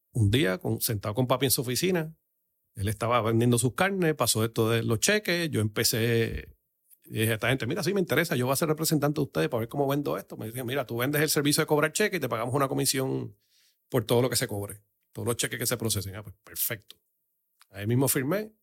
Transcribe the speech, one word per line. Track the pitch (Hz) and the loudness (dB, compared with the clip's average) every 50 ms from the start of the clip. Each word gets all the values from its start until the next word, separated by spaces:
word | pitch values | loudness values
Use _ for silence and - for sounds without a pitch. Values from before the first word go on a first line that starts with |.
| _ _ | _ _
un | - 123 107 98 | -2 0 2 4
día, | 107 135 165 185 185 185 | 4 4 2 2 0 -2
con, | - 117 113 117 | -2 -4 -4 -2
sentado | - - 113 101 - 107 104 | -2 -2 -4 -4 -4 -4 -2
con | 123 127 | -2 0
papi | 120 135 123 139 | 0 0 0 2
en | - | 0
su | - - | 0 0
oficina, | 127 123 127 117 165 185 185 170 160 160 160 _ _ _ _ _ _ _ _ _ _ _ _ | -2 -2 -2 -2 0 0 0 0 -2 -4 -10 _ _ _ _ _ _ _ _ _ _ _ _
él | - 95 107 | -4 -4 -4
estaba | 107 - 113 113 120 123 | -2 -2 0 2 2 2
vendiendo | 104 113 113 113 120 123 120 117 | 2 4 4 4 4 4 4 4
sus | - 120 - | 2 2 2
carnes, | - 180 196 196 190 175 156 156 | 2 0 0 2 0 0 0 0
pasó | - 123 113 - 110 110 | 2 0 0 2 2 0
esto | 113 113 - 113 110 | 0 0 2 2 2
de | 117 113 | 2 2
los | 113 113 117 110 | 2 0 0 2
cheques, | - - 208 208 214 - 175 175 170 156 | 2 2 2 2 0 0 -2 -2 -2 -2
yo | 120 113 | 0 0
empecé, | 107 107 - - 113 - - 113 113 120 117 113 113 - - - - - - _ _ _ _ _ _ _ _ _ _ | 0 0 0 0 0 0 0 0 0 2 2 2 0 0 -4 -6 -10 -12 -18 _ _ _ _ _ _ _ _ _ _
y | - | -8
dije | - 104 110 110 | -2 0 0 0
a | 117 | 0
esta | 110 - 117 | 0 0 0
gente, | 131 127 - | 0 0 -2
"Mira, | 123 147 202 | -2 -2 -2
sí | 160 165 | -2 0
me | 202 202 | 0 0
interesa, | 180 - 131 147 170 160 160 | 0 2 2 0 2 0 0
yo | 123 123 | 0 0
voy | 131 135 | 0 0
a | |
ser | - 175 151 | 0 0 0
representante | 156 151 160 151 160 147 143 147 147 156 | 0 0 0 0 2 2 2 2 0 0
de | 143 | -2
ustedes | - - 156 160 156 | -2 -2 -2 -2 0
para | - 113 | 0 -2
ver | 113 117 | -2 -2
cómo | - 143 143 | -2 -2 0
vendo | 135 139 147 139 139 151 | 0 0 0 -2 -2 -4
esto". | 185 190 - - | -6 -8 -10 -12
Me | 151 123 | -10 -10
dicen, | 110 113 127 120 | -8 -8 -6 -6
"Mira, | 113 131 143 127 | -4 -2 -4 -4
tú | - 120 | -4 -2
vendes | 117 120 143 147 143 | -2 -2 0 0 2
el | 151 151 | 2 2
servicio | - 160 143 143 147 147 | 2 2 2 2 2 2
de | 156 | 2
cobrar | - 151 147 151 156 | 2 2 2 2 2
cheques | - - 214 208 - | 2 0 0 0 0
y | 170 | -2
te | 135 123 | -4 -4
pagamos | 120 110 113 127 123 | -2 -4 -2 -2 0
una | 143 139 | 0 0
comisión | 135 139 139 139 135 - 135 131 135 135 131 120 110 - _ _ _ _ _ _ _ _ _ _ _ | 0 0 0 0 0 0 0 0 -2 -2 -4 -6 -8 -12 _ _ _ _ _ _ _ _ _ _ _
por | - 135 110 | 0 0 2
todo | - 123 117 | 4 4 4
lo | 127 127 | 4 2
que | 123 | 0
se | - 131 - | -2 -2 -4
cobre, | 107 101 101 101 104 - _ _ _ _ _ _ | -4 -6 -8 -8 -12 -14 _ _ _ _ _ _
todos | - - 107 | -12 -6 -4
los | 113 120 | -4 -2
cheques | - - 127 - 120 | -2 -4 -4 -4 -4
que | 120 | -2
se | - 127 | -2 -2
procesen". | 117 117 113 107 107 101 95 92 | -2 -2 -2 -2 -2 -4 -6 -8
Ah, | 107 | -12
pues | 104 101 - _ | -14 -16 -18 _
perfecto. | _ - 87 - - - 117 98 - - - _ _ _ _ _ _ _ _ _ _ _ _ _ _ _ | _ -12 -6 -4 -4 -4 -4 -8 -12 -16 -20 _ _ _ _ _ _ _ _ _ _ _ _ _ _ _
Ahí | - 98 101 | -12 -6 -2
mismo | 107 120 127 139 127 | 0 2 2 2 2
firmé | - 151 127 139 175 208 214 220 - _ | 2 0 0 0 0 -2 -4 -6 -12 _